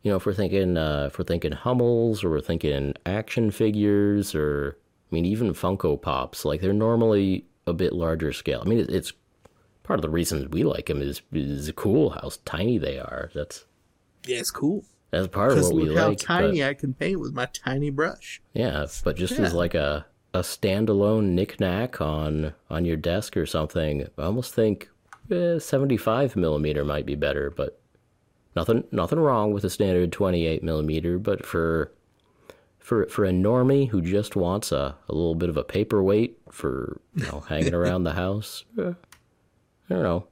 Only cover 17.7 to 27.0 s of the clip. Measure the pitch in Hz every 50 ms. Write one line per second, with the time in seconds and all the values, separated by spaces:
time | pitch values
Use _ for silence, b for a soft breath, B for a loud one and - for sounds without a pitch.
17.7 | 131 139 147 147 139 135 151 165 - - - - - - _ _ _ - 117 117
18.7 | 69 71 73 71 - - - - 78 - 92 92 247 - 107 - 82 85 87 85
19.7 | - 85 73 71 73 76 78 _ _ _ _ _ _ 92 90 - - - - 104
20.7 | 95 101 110 110 107 98 101 104 110 110 107 98 87 87 98 - - - 104 92
21.7 | 87 98 117 127 - - - 76 78 78 78 76 76 78 78 76 76 _ _ _
22.7 | - 80 87 87 82 78 76 85 85 101 107 - - 98 80 - - 82 78 76
23.7 | - 87 80 76 76 71 69 - _ - 71 85 104 123 123 - - - 113 110
24.7 | 101 - - - _ _ _ _ - - _ - 202 175 175 175 170 160 - -
25.7 | - 135 135 139 127 101 - - 110 123 143 131 - 101 87 80 76 73 76 76
26.7 | 76 73 71 73 73 73